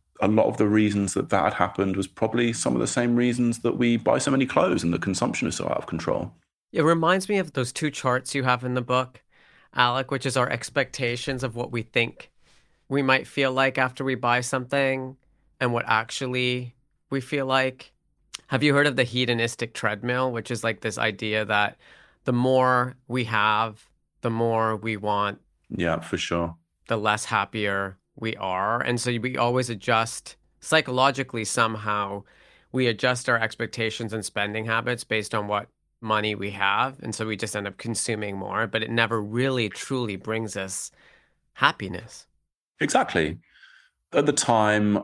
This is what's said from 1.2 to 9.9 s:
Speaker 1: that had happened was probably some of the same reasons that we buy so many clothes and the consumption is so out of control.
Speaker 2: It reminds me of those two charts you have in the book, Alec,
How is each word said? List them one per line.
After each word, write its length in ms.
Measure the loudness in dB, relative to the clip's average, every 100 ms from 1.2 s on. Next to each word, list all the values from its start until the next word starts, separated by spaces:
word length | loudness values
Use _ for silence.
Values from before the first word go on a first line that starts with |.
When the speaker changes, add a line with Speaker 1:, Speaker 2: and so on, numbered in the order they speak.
| 0
Speaker 1:
that 120 | 2
had 100 | 2 2
happened 420 | 0 0 0 0
was 80 | -4
probably 480 | -2 -2 0 0
some 220 | 0 0 0
of 40 |
the 80 | 0
same 280 | 0 2 4
reasons 440 | 2 2 0 2
that 140 | 0 2
we 200 | 2 2
buy 220 | 2 2
so 100 | 2
many 160 | 2 2
clothes 380 | 2 2 2
and 100 | 0
the 60 | 0
consumption 480 | -2 0 -2 -2 -4
is 80 | -4
so 100 | -4
out 120 | -4
of 100 | -4
control. 440 | -4 -2 -2 -4 -12 _ _ _
Speaker 2:
It 120 | 0
reminds 440 | 2 4 4 2 2
me 120 | -2
of 140 | -2
those 200 | -2 -4
two 160 | -2 -4
charts 460 | -2 0 0 -2 -2
you 80 |
have 200 | 0 0
in 120 | 0 -2
the 60 |
book, 420 | 0 0 0 -8 _ _ _ _ _
Alec, 380 | 2 2